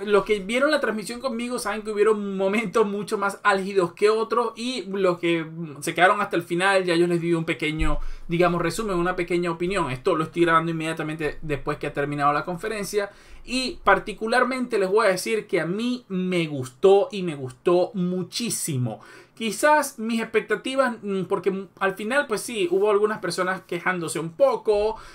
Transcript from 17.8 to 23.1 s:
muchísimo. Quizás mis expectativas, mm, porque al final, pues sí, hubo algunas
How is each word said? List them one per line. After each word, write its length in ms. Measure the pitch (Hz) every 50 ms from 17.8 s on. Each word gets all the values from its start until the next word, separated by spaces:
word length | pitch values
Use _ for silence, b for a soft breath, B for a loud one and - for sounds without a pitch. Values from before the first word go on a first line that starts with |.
| 185 180 -
muchísimo. 1040 | 185 180 180 180 185 175 - - - 240 208 - - - - 135 127 123 110 104 - B B B B B B B
Quizás 640 | - 220 220 196 - 302 302 302 302 285 277 - -
mis 200 | 220 226 233 226
expectativas, 760 | 220 220 - 220 214 - 214 196 - 254 262 269 262 240 226 214
mm, 220 | 202 202 196 190 175
porque 420 | 180 196 180 175 196 190 190 196 - - -
al 140 | 196 190 185
final, 320 | 214 208 214 262 285 277
pues 140 | - 214 190
sí, 260 | - - 240 208 185 170
hubo 180 | 175 190 202 214
algunas 300 | 202 202 214 214